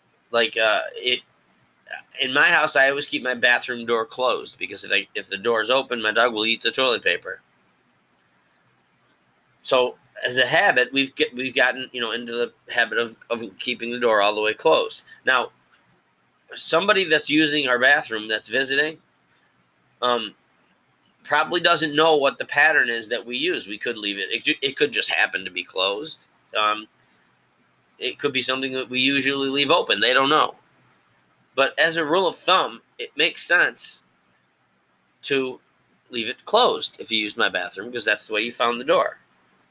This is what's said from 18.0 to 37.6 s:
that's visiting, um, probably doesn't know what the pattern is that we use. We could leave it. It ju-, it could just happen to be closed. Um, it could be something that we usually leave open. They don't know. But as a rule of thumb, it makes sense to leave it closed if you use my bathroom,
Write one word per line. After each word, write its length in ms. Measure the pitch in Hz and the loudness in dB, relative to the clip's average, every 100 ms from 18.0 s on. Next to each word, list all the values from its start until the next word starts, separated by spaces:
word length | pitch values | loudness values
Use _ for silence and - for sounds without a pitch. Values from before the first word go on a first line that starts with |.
| 147 110 107 | 0 -8 -4
that's 220 | 107 110 | -6 -4
visiting, 480 | 123 131 139 156 156 _ _ _ _ _ _ _ _ _ _ | -4 0 0 -2 -4 _ _ _ _ _ _ _ _ _ _
um, 340 | 123 120 107 - _ _ _ _ _ _ _ _ | -2 -2 -4 -14 _ _ _ _ _ _ _ _
probably 380 | - 147 156 175 | -2 -2 0 0
doesn't 340 | 170 170 156 147 | 2 2 2 2
know 220 | 160 151 | 4 4
what 200 | 135 120 | 2 -2
the 60 | |
pattern 460 | 127 143 151 151 123 | -2 2 4 4 2
is 180 | 117 107 | -2 -6
that 180 | 113 117 | -8 -6
we 120 | 123 | -6
use. 320 | 165 143 95 | -4 -4 -8
We 80 | 104 | -8
could 200 | 123 110 | -8 -4
leave 200 | 104 101 | -4 -4
it. 120 | 95 | -4
It 120 | 117 | -4
ju-, 120 | 147 151 | -2 -2
it 140 | 139 135 | -4 -2
could 160 | 143 | -2
just 180 | 104 - | 0 -2
happen 360 | - 104 95 95 | 0 0 -2 -8
to 60 | |
be 120 | 90 | -10
closed. 640 | 87 92 95 101 156 - - _ _ 107 | -8 -2 -2 -2 -6 -12 -14 _ _ -2
Um, 300 | 107 107 107 _ _ _ _ _ _ _ _ _ _ - | 0 -2 -6 _ _ _ _ _ _ _ _ _ _ -10
it 220 | 123 - | -8 -4
could 140 | 143 | -4
be 80 | 131 | -2
something 320 | 123 131 135 | -2 -2 -4
that 160 | 131 123 | -6 -6
we 100 | 127 | 0
usually 480 | 131 139 143 139 135 | 2 2 0 0 -2
leave 240 | 139 139 | 2 4
open. 300 | 175 - 101 | 4 4 2
They 120 | 113 | 4
don't 160 | 127 135 | 4 4
know. 260 | 151 127 - _ _ _ _ _ _ _ _ _ - | 4 2 -2 _ _ _ _ _ _ _ _ _ 0
But 180 | 135 - | 0 2
as 160 | 160 165 | 0 0
a 100 | 147 | 0
rule 220 | 175 180 | 0 0
of 80 | - | -2
thumb, 460 | - 185 127 117 _ - | 2 2 2 -6 _ -16
it 120 | 117 - | -10 -2
makes 280 | 165 - | 0 0
sense 600 | - 175 143 120 - - - _ _ _ _ _ _ _ _ _ _ _ | 2 2 2 0 -6 -8 -14 _ _ _ _ _ _ _ _ _ _ _
to 400 | - 135 131 120 _ _ _ _ _ | -4 -2 -2 -6 _ _ _ _ _
leave 180 | 123 110 | -6 -6
it 160 | - | -8
closed 540 | - 214 247 76 - - | 0 2 2 2 -4 -8
if 100 | - | -4
you 100 | 110 | -2
use 180 | 104 113 | -2 -2
my 100 | 101 | -2
bathroom, 400 | 92 | -2